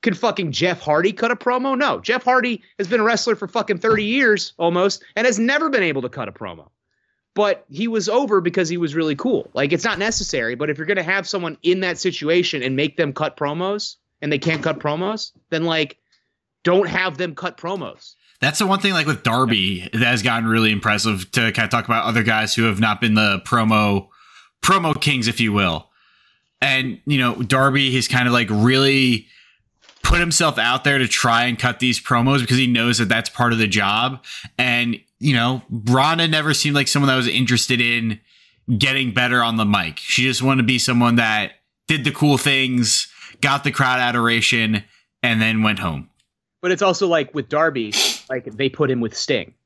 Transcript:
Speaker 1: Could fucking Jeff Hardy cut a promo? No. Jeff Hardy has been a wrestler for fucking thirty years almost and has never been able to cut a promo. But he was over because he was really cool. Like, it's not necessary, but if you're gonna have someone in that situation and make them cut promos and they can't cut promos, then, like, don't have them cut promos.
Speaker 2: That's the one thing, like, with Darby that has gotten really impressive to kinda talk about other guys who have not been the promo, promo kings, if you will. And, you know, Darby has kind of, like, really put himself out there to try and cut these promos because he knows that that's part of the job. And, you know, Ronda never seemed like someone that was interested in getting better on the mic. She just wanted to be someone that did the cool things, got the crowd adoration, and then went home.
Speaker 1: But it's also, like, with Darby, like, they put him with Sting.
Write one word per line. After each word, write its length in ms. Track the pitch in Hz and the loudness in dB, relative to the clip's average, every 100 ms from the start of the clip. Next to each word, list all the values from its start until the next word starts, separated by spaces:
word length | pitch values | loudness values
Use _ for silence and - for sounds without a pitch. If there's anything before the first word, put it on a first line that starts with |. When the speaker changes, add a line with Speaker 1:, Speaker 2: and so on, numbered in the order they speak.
Speaker 1:
Could 160 | - 185 | -2 -2
fucking 320 | 240 247 170 | -2 -2 -4
Jeff 300 | 127 175 175 | -2 -2 -2
Hardy 320 | - 151 180 | 0 2 2
cut 180 | 208 233 | 0 -4
a 60 | 247 | -2
promo? 420 | - 247 262 262 | -2 -2 -2 -2
No. 220 | 277 110 | -2 -2
Jeff 240 | - 247 | -2 -2
Hardy 380 | 254 254 247 226 _ _ | 2 0 0 -6 _ _
has 100 | 196 | -2
been 120 | 233 | 0
a 40 | |
wrestler 320 | 220 233 - 220 | 2 0 0 -4
for 100 | 190 | -4
fucking 320 | 233 208 185 | -6 -4 -2
thirty 260 | 220 220 | 0 0
years 480 | 208 254 254 208 - - | 0 0 2 2 -2 -2
almost 440 | 170 175 196 185 - - | 0 2 0 -2 -8 -2
and 80 | 240 | 0
has 120 | 202 | 2
never 320 | 226 285 320 | 0 0 0
been 120 | 269 | 0
able 200 | 180 135 | 0 -2
to 80 | 123 | -6
cut 180 | 139 110 | -8 -12
a 40 | |
promo. 360 | - 101 82 73 _ _ _ _ _ _ | -10 -14 -14 -20 _ _ _ _ _ _
But 300 | - 208 190 _ | -2 0 0 _
he 180 | 135 226 | -6 -4
was 200 | 226 190 | -2 0
over 320 | 233 277 202 | 0 2 2
because 280 | 175 175 170 | 2 -2 -2
he 80 | 175 | -2
was 180 | 165 | -2
really 220 | 151 156 143 | -2 -2 -2
cool. 340 | 254 214 - | -2 -2 -2
Like, 180 | - 143 | -4 -2
it's 120 | 165 | -2
not 140 | 226 190 | -2 -2
necessary, 580 | 202 220 196 143 113 120 | -4 -4 -4 -4 -4 -6
but 120 | 151 | -6
if 80 | 143 | -6
you're 100 | 156 | -4
gonna 160 | 196 | -4
have 240 | 165 196 190 | -2 -4 -4
someone 300 | 202 170 156 | -6 -6 -4
in 180 | 165 180 | 0 0
that 180 | 185 170 | 0 -4
situation 640 | 185 - 147 175 175 147 | -4 -4 0 0 0 -2
and 140 | 127 131 | -4 -2
make 200 | 151 - | -2 -2
them 160 | 156 | -4
cut 220 | 135 151 - | -2 -6 -4
promos 600 | 147 156 185 208 - - _ _ | -6 -4 -4 -6 -8 -14 _ _
and 100 | 147 | -4
they 80 | 147 | -2
can't 240 | 170 160 | -2 -2
cut 160 | 160 151 | -2 -2
promos, 540 | 151 151 190 214 - _ _ | -4 -4 -4 -6 -10 _ _
then, 160 | 160 | -4
like, 320 | 165 160 151 - _ _ _ _ _ _ | -2 -2 -2 -6 _ _ _ _ _ _
don't 240 | - 180 190 | 0 2 2
have 280 | 170 185 143 | -2 -4 -4
them 180 | 175 | -8
cut 220 | 143 175 - | -6 -10 -10
promos. 580 | 165 190 127 - - _ _ _ | -10 -8 -10 -14 -20 _ _ _
Speaker 2:
That's 180 | 131 147 | -4 0
the 80 | 196 | 0
one 140 | 196 | 0
thing, 120 | 196 | 0
like, 140 | 180 151 | 0 0
with 160 | 131 | -2
Darby 680 | - 117 127 110 92 92 92 | 0 0 2 2 0 -2 -6
that 60 | 110 | 0
has 220 | 120 120 | 0 2
gotten 260 | 107 117 113 | 0 0 2
really 220 | 113 110 | 2 2
impressive 600 | 104 110 104 110 101 92 | 2 0 0 0 -2 -2
to 180 | - 113 | 0 0
kinda 180 | 107 107 | 0 -2
talk 180 | 120 110 | -2 0
about 180 | 113 | -2
other 180 | 117 117 | 0 0
guys 320 | 107 110 107 | 2 0 0
who 100 | - | 0
have 140 | 113 98 | 0 2
not 220 | 110 104 | 0 0
been 140 | 117 | 2
the 260 | 107 107 98 - | 2 2 0 0
promo, 600 | 120 110 107 104 98 - _ - - _ _ | 0 2 2 2 0 -2 _ -20 -20 _ _
promo 380 | - 190 170 147 | 2 2 2 -2
kings, 280 | 151 135 113 | 0 0 -2
if 120 | 117 | 0
you 120 | 117 | 0
will. 360 | 104 95 78 - _ _ _ _ _ _ _ | 2 0 -2 -8 _ _ _ _ _ _ _
And, 400 | 139 131 131 107 - | -2 0 -2 -8 -2
you 120 | 143 | 0
know, 180 | 123 120 | 0 -2
Darby 540 | 120 131 135 135 135 | -2 2 2 2 2
has 120 | 127 - | 0 0
kind 220 | 127 123 | 0 2
of, 60 | |
like, 140 | 120 110 | 2 0
really 800 | 107 113 131 139 135 131 117 - _ _ _ _ _ _ _ | 2 4 4 4 4 2 0 -4 _ _ _ _ _ _ _
put 180 | - 175 | 2 2
himself 380 | 175 156 160 135 | 2 2 0 0
out 260 | 113 127 | 0 0
there 140 | 143 139 | 2 2
to 100 | 123 | 2
try 360 | - 123 117 123 | 0 2 2 2
and 120 | 117 | 0
cut 200 | 127 113 | -2 0
these 180 | 127 117 | 0 0
promos 420 | - 120 123 139 | 0 2 4 2
because 180 | 120 127 | 2 2
he 80 | 127 | 2
knows 320 | 120 117 117 | 2 2 2
that 100 | 110 | 2
that's 220 | 113 117 | 0 -2
part 240 | - 120 | -2 0
of 40 | 113 | 2
the 80 | 110 | 0
job. 560 | 98 98 107 123 131 - - - - | 2 0 0 -2 -6 -14 -18 -16 -2
And, 420 | 127 120 120 113 _ _ | 0 0 0 -4 _ _
you 160 | 143 | 0
know, 280 | 127 120 131 - | 2 2 -2 -6
Ronda 580 | 117 107 127 143 165 165 | -6 0 2 2 2 0
never 240 | 156 156 | 0 0
seemed 240 | 147 147 143 | 0 0 0
like 120 | 139 | 0
someone 200 | 143 139 | 2 2
that 80 | 131 | 2
was 100 | 123 | 0
interested 540 | 104 123 120 - 123 | 0 2 2 2 0
in 400 | 120 120 113 107 _ _ _ _ - 117 | 2 0 -2 -6 _ _ _ _ -4 0
getting 380 | 135 135 127 | 2 0 0
better 280 | 113 123 123 | 0 2 2
on 140 | 117 113 | 2 2
the 80 | |
mic. 340 | 104 101 82 76 | 2 2 0 -6
She 260 | - - | -4 0
just 180 | 123 127 | 0 2
wanted 200 | 127 135 | 2 2
to 40 | 117 | 2
be 120 | 127 | 2
someone 380 | - 120 120 117 | 2 2 4 4
that 360 | 113 107 101 - _ _ - | 2 0 -2 -10 _ _ -4
did 160 | 156 | -2
the 60 | 131 | -2
cool 260 | 139 151 135 | 2 2 4
things, 720 | 151 135 131 127 110 - - - - - | 2 2 2 0 0 0 -4 -12 -20 -4
got 240 | 143 139 | -2 0
the 60 | 147 | -2
crowd 280 | - 131 127 | 0 2 2
adoration, 840 | 123 120 117 117 107 120 110 107 - _ _ _ | 0 2 2 2 2 2 2 0 -4 _ _ _
and 180 | 120 110 | 0 2
then 220 | 110 110 | 2 2
went 160 | 110 104 | 2 0
home. 320 | 95 76 - _ _ _ _ _ | -4 -6 -10 _ _ _ _ _
Speaker 1:
But 100 | 180 | -2
it's 120 | 180 | 0
also, 260 | 196 175 196 | 2 2 2
like, 260 | 170 143 | 0 0
with 140 | 151 131 | -6 -4
Darby, 460 | 147 160 135 110 104 - - - | 0 0 0 -6 -2 -2 -4 -8
like, 160 | 131 | -8
they 240 | 120 110 139 | -8 -4 -4
put 220 | - 147 | 0 -2
him 100 | 127 | 0
with 160 | 117 - | -2 -6
Sting. 380 | - 127 85 _ | -4 -4 -4 _